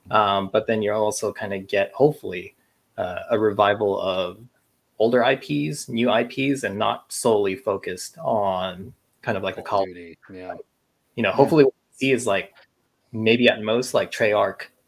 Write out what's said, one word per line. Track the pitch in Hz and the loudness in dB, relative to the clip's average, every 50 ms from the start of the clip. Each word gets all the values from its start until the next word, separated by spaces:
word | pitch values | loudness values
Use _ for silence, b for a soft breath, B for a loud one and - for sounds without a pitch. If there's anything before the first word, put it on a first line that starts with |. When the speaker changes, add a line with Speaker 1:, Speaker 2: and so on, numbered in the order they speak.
| b - | b 0
Speaker 1:
Um, | - 107 104 98 98 98 98 95 - | 2 2 4 4 2 0 -2 0 0
but | 104 - | 0 0
then | - 113 110 104 | 2 0 0 0
you | 104 104 | 0 0
also | 110 107 107 104 - - 101 95 | 0 0 0 -2 -2 -4 -6 -6
kinda | - 110 101 98 95 | -6 -8 -6 -6 -8
get, | 95 - - 98 98 - - | -6 -2 0 0 0 0 2
hopefully, | - 131 151 151 - - 95 90 90 90 - _ _ _ _ _ _ _ _ - - | 2 2 2 2 0 -10 -10 -10 -10 -12 -14 _ _ _ _ _ _ _ _ -8 -8
uh, | 95 90 90 90 - - | -6 -6 -6 -8 -4 -2
a | 120 107 | 0 2
revival | 110 107 101 104 104 101 104 104 107 101 95 95 | 2 0 2 4 4 4 4 2 0 0 0 0
of | 90 95 92 92 90 90 92 104 120 - _ _ _ _ _ _ _ _ _ - | 0 -2 -2 -2 -2 -4 -6 -12 -20 -20 _ _ _ _ _ _ _ _ _ 0
older | 107 117 123 123 113 | 0 2 4 4 4
I | 131 135 | 2 0
Ps, | 135 - - 147 147 147 151 147 - - - | 0 -2 -4 -4 -2 -2 -4 -6 -8 -10 -6
new | 120 113 120 123 | -2 0 2 2
I | 104 117 123 | 2 2 0
Ps, | 123 - 139 139 139 139 135 117 | 0 -4 -4 -2 0 0 -2 -2
and | 98 98 104 | -6 -4 -2
not | 110 107 120 - - - - | -2 -2 -2 -4 -8 -12 -10
solely | - - 120 110 104 101 98 95 | -2 2 2 4 4 2 0 -2
focused | 92 - 107 98 92 - - 90 90 - - - 160 | -4 -4 -4 -4 -4 -4 -8 -10 -10 -12 -16 -14 -8
on | 165 139 120 107 101 98 95 92 92 95 90 90 107 127 - _ _ _ _ _ - | -4 -2 0 0 0 0 -2 -2 -4 -6 -6 -10 -14 -16 -18 _ _ _ _ _ -6
kind | 127 107 | -4 -4
of, | 95 98 | -4 -4
like, | 95 92 | -6 -6
the | - - | -8 -8
Speaker 2:
Call | - 107 98 95 | -2 -2 -2 -2
of | 92 | -2
Speaker 1:
Call | 87 | -6
Speaker 2:
Duty, | 87 87 85 80 _ _ - | -14 -16 -18 -20 _ _ -20
yeah. | 98 92 92 92 90 - - _ _ _ _ _ _ _ _ _ - | -18 -16 -14 -14 -14 -14 -16 _ _ _ _ _ _ _ _ _ -6
Speaker 1:
You | 120 113 | -2 -2
know, | 95 - | 0 4
Speaker 3:
Yeah. | |
Speaker 1:
hopefully | - 139 139 170 156 139 | 4 4 6 8 6 6
what | 131 - | 6 4
we | _ _ _ _ - | _ _ _ _ -4
see | 131 135 131 | 0 0 0
is, | 113 104 | 0 0
like, | 107 98 95 87 - _ b b b _ _ _ _ _ _ _ _ - | 0 0 0 -2 -6 _ b b b _ _ _ _ _ _ _ _ -8
maybe | 110 110 110 117 120 120 113 | -2 2 2 4 4 4 2
at | 101 107 107 | 2 2 -2
most, | 107 113 123 127 - - | -2 0 -2 -2 0 -2
like, | 113 95 - | -2 -2 -2
Treyarch | - - 117 107 104 101 101 98 92 - - - _ _ _ | -2 -2 0 2 2 2 2 0 -2 -6 -14 -18 _ _ _